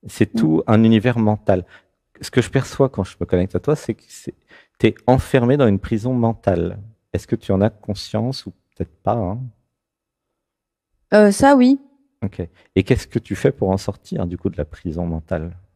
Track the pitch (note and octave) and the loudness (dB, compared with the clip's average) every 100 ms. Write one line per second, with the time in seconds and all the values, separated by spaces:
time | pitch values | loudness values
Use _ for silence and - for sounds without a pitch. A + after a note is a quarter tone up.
0 | - - A2 - D#2+ D#2+ - A2 A2+ A2+ | -20 -2 -2 0 0 0 2 4 6 4
1 | A2+ A#2 G#2+ G#2+ - F#2 F2 - _ _ | 2 0 0 -2 0 -2 -2 -20 _ _
2 | _ _ - - A2+ C3+ C3 - C3+ - | _ _ -4 -2 0 -2 -4 -2 -2 0
3 | F#2+ - - F2+ F#2 F#2 - D3 - A2+ | -8 -6 -2 0 0 -4 -4 -4 -4 -10
4 | _ - - - _ - _ _ A2+ - | _ -18 -18 -18 _ -20 _ _ 0 0
5 | - B2+ - C#3 A#2+ C#3+ B2 G2 - A2 | 0 0 2 0 2 4 4 2 -2 -4
6 | A#2 B2+ A#2 G#2+ - F2+ E2+ G2 G#2+ _ | -2 -2 -2 -2 -2 -2 -4 -8 -18 _
7 | _ G#2+ - A2+ - G2 G#2 - - G2+ | _ -8 -4 -8 -2 0 0 -2 -12 -12
8 | - A2 A#2 C3+ - - _ _ - _ | -6 -6 -6 -8 -14 -18 _ _ -14 _
9 | - A#2 F#2 A2+ B2+ _ _ _ _ _ | -4 -2 -4 -6 -12 _ _ _ _ _
10 | _ _ _ _ _ _ _ _ _ _ | _ _ _ _ _ _ _ _ _ _
11 | _ G#3 G#3 G3+ C4+ C#4 B3 C#4 _ _ | _ 4 6 6 4 6 6 2 _ _
12 | _ _ G2 - E2+ _ _ - F#2+ B2 | _ _ -10 -8 -12 _ _ -2 0 0
13 | - A#2 - G2 C#3 - F#2+ F#2+ - G2+ | -2 -8 -6 -2 -2 0 -2 -2 -4 -12
14 | - F3 F2 F2+ F#2 E2 - - F2+ D#2+ | -10 -8 -6 -6 -8 -6 -10 -10 -10 -6
15 | F2 E2 D#2+ F2 E2 F2 _ | -6 -6 -6 -8 -8 -14 _